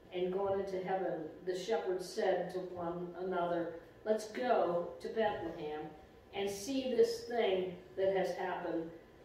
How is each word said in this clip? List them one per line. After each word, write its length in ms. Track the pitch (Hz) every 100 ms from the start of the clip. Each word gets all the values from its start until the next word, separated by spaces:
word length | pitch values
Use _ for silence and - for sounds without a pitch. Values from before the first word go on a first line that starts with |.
| -
and 180 | 180 180
gone 300 | 190 196 196
into 180 | 185 185
heaven, 500 | 185 190 170 151 151 - 180
the 120 | 180
shepherds 500 | 226 - 190 180 -
said 460 | 220 185 180 180
to 60 | 180
one 540 | 170 175 170 175 175 180
another, 560 | 185 175 175 170 165 - - - 214
"Let's 240 | 220 -
go 640 | 247 247 190 175 175 175 -
to 80 | 208
Bethlehem 800 | 220 185 170 165 160 151 151 160 - - - -
and 160 | 202 196
see 440 | - 277 269 254 226
this 300 | 226 - -
thing 520 | 233 190 185 180 - - 190
that 180 | 190 190
has 180 | 175 190
happened, 560 | 180 175 175 165 165 - - -